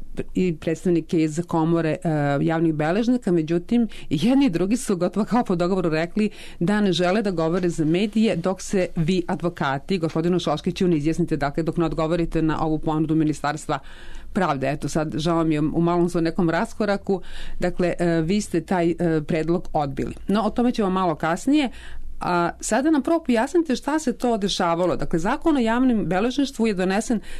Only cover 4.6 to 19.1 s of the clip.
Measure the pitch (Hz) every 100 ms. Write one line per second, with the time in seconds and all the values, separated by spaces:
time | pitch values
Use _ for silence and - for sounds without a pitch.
4.6 | 190 240 - 180 175 196 208 226 240 180
5.6 | 175 190 170 156 170 202 214 - - -
6.6 | 175 208 202 170 180 208 202 165 160 185
7.6 | 175 160 151 175 214 220 220 170 185 190
8.6 | - 202 180 175 160 185 - 170 170 175
9.6 | 147 139 - 190 156 160 170 180 170 151
10.6 | 185 170 185 160 147 160 165 151 143 165
11.6 | 160 165 165 156 156 170 165 165 156 151
12.6 | 160 156 156 156 156 160 156 139 143 147
13.6 | - 139 - - - - - 208 170 139
14.6 | 135 147 143 165 156 123 160 170 160 151
15.6 | 151 165 170 175 175 180 165 160 165 165
16.6 | 226 - 208 196 - 185 - - - -
17.6 | 180 175 175 - 175 165 160 208 - 170
18.6 | - 180 170 165 170